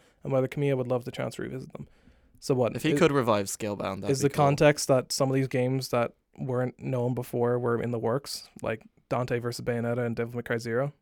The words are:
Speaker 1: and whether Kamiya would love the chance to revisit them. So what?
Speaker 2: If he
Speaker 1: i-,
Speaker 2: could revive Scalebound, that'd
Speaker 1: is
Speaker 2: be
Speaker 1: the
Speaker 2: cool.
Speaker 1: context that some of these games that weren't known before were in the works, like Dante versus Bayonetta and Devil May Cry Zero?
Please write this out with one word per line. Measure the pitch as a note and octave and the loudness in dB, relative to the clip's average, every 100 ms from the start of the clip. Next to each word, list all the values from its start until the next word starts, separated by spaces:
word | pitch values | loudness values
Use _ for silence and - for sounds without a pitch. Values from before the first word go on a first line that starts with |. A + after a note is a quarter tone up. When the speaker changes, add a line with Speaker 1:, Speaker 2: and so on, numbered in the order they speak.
| _ _ | _ _
Speaker 1:
and | C#3+ | -2
whether | C3+ C3 | 2 2
Kamiya | - C#3+ C3 | 2 2 2
would | B2 | 0
love | B2 A#2+ | -2 -4
the | |
chance | - B2+ - | -6 -6 -6
to | |
revisit | B2 C3 - | -8 -8 -12
them. | - C#3+ _ _ _ _ - | -14 -16 _ _ _ _ -8
So | - | 0
what? | C3 A#2 B2 | 2 2 0
Speaker 2:
If | |
he | D3+ | 0
Speaker 1:
i-, | C#3+ | 4
Speaker 2:
could | D3+ | 4
revive | C#3 A#2+ G#2 G2 | 4 2 2 0
Scalebound, | - G#2+ G2+ F#2+ F#2+ | -4 -4 -4 -4 -4
that'd | G2+ | -2
Speaker 1:
is | C3+ | 0
Speaker 2:
be | C#3+ | 2
Speaker 1:
the | |
Speaker 2:
cool. | - C#3+ | 4 4
Speaker 1:
context | C#3+ D3+ D3 - | 6 6 4 4
that | C3 - | 2 2
some | - C3+ | -2 0
of | C3+ | 0
these | C3 | 0
games | B2+ B2+ C3 B2+ | 0 0 0 -2
that | B2 A#2 - _ - | -2 -2 -4 _ -10
weren't | C#3 B2 B2+ - | -4 -2 -2 -4
known | C3+ B2+ A#2+ B2 | -4 -2 0 -2
before | B2 B2 A#2+ B2 | -2 0 2 2
were | A#2+ A#2 | 2 0
in | A#2 | 0
the | A#2+ | -2
works, | A#2 A2+ - - - - | 0 -2 -4 -12 -14 -10
like | A2 A#2 - _ - | -6 -6 -8 _ -4
Dante | B2 B2 A#2+ | -2 0 -2
versus | A#2+ A#2+ A#2+ | -2 -4 -2
Bayonetta | A#2+ A#2 A#2+ A#2+ | -2 0 0 -2
and | A2+ | -2
Devil | A#2 A#2+ | -4 -4
May | |
Cry | - A#2 | -4 -4
Zero? | A2+ A#2 C#3 - | -2 -2 -2 -6